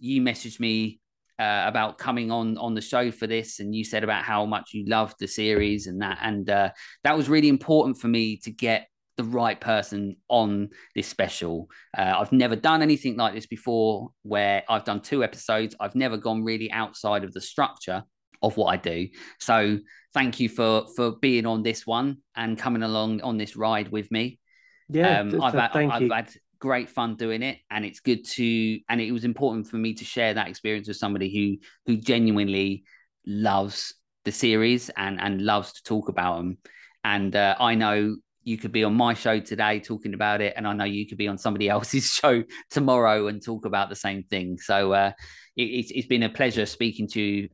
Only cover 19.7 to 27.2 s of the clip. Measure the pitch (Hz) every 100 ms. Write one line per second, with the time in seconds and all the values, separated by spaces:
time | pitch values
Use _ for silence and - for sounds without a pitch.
19.7 | 104 - - _ 139 131 117 117 117 113
20.7 | 110 - - 120 101 135 120 113 110 110
21.7 | 110 - 113 139 135 _ - 113 110 127
22.7 | 117 113 110 110 107 131 110 104 113 110
23.7 | 107 101 107 101 113 123 - _ _ _
24.7 | _ - 151 170 101 104 160 131 123 117
25.7 | 151 147 117 123 113 107 - _ _ 135
26.7 | 123 117 - 117 110